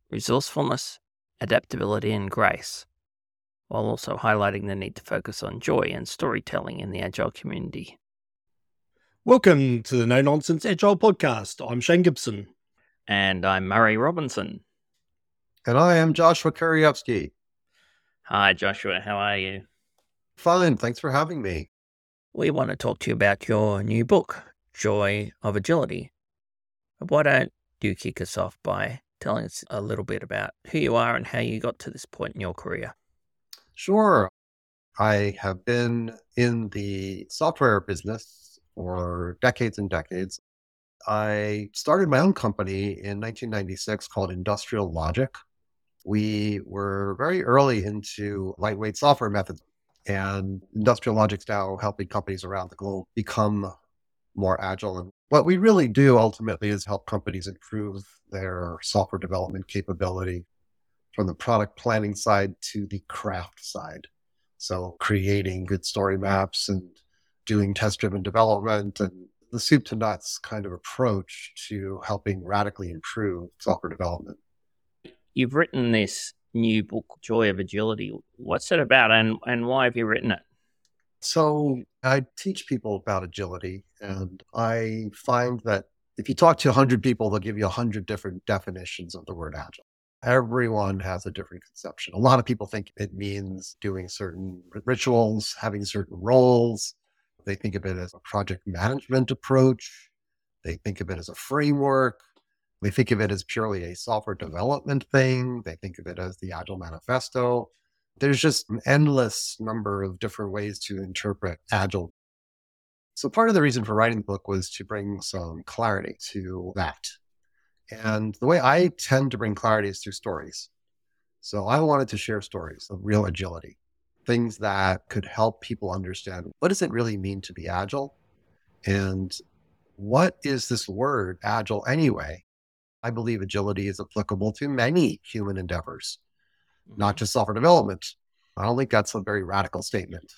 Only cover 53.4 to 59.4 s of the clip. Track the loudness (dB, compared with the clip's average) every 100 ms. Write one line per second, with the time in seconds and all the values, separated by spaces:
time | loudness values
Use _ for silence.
53.4 | 2 0 -4 -10 _ _ _ _ _ -4
54.4 | 0 0 -2 -4 -6 -8 -10 -12 4 4
55.4 | 6 4 6 6 4 6 8 8 6 0
56.4 | -6 -4 -2 -2 -4 -6 -4 -6 -4 -8
57.4 | -8 -14 -10 -8 -8 -10 -16 _ _ -8
58.4 | -6 -6 -8 -8 -2 0 0 -2 -4 -4